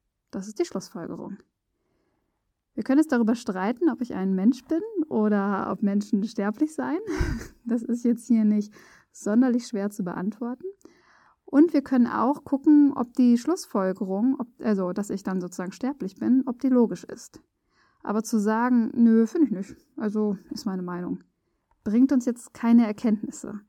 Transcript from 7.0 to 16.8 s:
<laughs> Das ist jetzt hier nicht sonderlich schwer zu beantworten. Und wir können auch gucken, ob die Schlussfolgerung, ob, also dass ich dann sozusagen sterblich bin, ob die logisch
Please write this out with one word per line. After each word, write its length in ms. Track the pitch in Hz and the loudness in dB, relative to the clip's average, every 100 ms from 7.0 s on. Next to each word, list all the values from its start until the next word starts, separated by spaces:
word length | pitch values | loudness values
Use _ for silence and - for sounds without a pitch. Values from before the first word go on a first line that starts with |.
| 440 | -4
<laughs> 580 | 320 - 240 - - | -2 -2 -4 -10 -14
Das 180 | 240 240 | -6 -4
ist 220 | - 240 | -4 -2
jetzt 220 | 240 233 - | -2 -2 0
hier 180 | 226 | 2
nicht 300 | 214 208 208 - - - _ | 4 2 -2 -10 -20 -20 _
sonderlich 560 | - - 220 254 240 240 | -10 0 2 4 2 -2
schwer 220 | 202 202 | -6 -6
zu 120 | 202 | -6
beantworten. 640 | 180 - 190 - 240 262 381 - - _ _ _ _ _ | -8 -6 -6 -6 -8 -10 -12 -14 -20 _ _ _ _ _
Und 280 | - 277 339 | 0 4 4
wir 80 | 294 | 4
können 260 | 269 262 240 | 0 0 0
auch 340 | - 233 294 | 0 -2 -2
gucken, 480 | - 269 311 294 285 | -4 0 6 8 6
ob 200 | - 240 | 2 -2
die 240 | - 247 240 | 2 4 4
Schlussfolgerung, 1000 | 302 370 - 208 190 185 190 196 247 262 | 2 -4 -4 -2 -2 -2 -4 0 0 0
ob, 80 | 240 - | -6 -6
also 320 | 233 196 180 | -2 0 -2
dass 180 | 180 202 | -4 -6
ich 120 | 196 | -6
dann 180 | - 185 | -4 -4
sozusagen 300 | 175 - 180 | -6 -8 -10
sterblich 460 | - 247 285 190 - | -6 -8 -6 -10 -4
bin, 260 | 220 262 262 | 2 2 2
ob 140 | 240 | -2
die 80 | 269 | 2
logisch 360 | 247 | 4